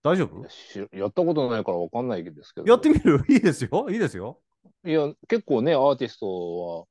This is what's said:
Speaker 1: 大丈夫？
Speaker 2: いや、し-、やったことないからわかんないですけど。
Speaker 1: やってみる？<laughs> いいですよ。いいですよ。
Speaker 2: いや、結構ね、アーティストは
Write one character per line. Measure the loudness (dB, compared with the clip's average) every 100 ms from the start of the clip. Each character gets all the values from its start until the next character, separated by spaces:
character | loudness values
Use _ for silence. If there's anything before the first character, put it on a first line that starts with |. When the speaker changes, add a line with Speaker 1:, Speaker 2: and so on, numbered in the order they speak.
Speaker 1:
大 | 0 0
丈 | -2
夫？ | -6
Speaker 2:
い |
や、 | -18
し-、 | -20 -18 -14 -12
や | -6 -6
っ |
た | 0
こ | 0
と | 0 0
な | -2
い |
か | -4
ら | -4
わ | -4
か | -6
ん | -6
な | -6
い |
で | -8 -16
す | -20
け | -10
ど。 | 2
Speaker 1:
や | 4
っ |
て | 6
み | 4
る？ | 4 2
<laughs> | 4
い | 4
い |
で | 4
す | 0
よ。 | -4 -4 -4
い | -4
い |
で | -4
す | -4
よ。 | -12 -14 _ _ _ _
Speaker 2:
い | -4
や、 | -2 -2 -6 _
結 | -2
構 | 0 0
ね、 | 2
ア | 2
ー | 2 2
テ | -4
ィ |
ス | -8
ト | -8 -6 -6 -8 -8 -10
は | -14